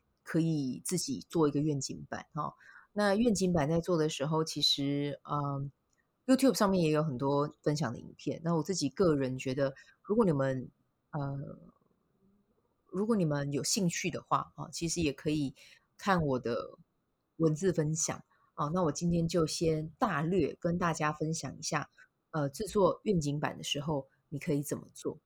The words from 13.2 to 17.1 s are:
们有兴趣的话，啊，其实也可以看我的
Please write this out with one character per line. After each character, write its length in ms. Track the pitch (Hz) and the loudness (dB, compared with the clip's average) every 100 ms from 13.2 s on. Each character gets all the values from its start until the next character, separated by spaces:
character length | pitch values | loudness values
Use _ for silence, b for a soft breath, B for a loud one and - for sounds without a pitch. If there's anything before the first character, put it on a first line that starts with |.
们 280 | 160 143 143 | 2 0 -2
有 100 | 139 | -2
兴 240 | 139 - 180 | -2 0 0
趣 220 | - 180 | 0 -4
的 120 | - | -6
话， 300 | - 143 - - | -2 -2 -2 -10
啊， 140 | 151 | -12
其 180 | - 165 | -6 -4
实 120 | 175 | 0
也 120 | 156 | -2
可 160 | 131 160 | -2 -2
以 240 | 151 135 - B B B - | -2 -2 -6 B B B -8
看 280 | - 180 151 | 0 0 2
我 140 | 127 | 0
的 380 | 123 117 - - _ _ _ | 0 -4 -6 -14 _ _ _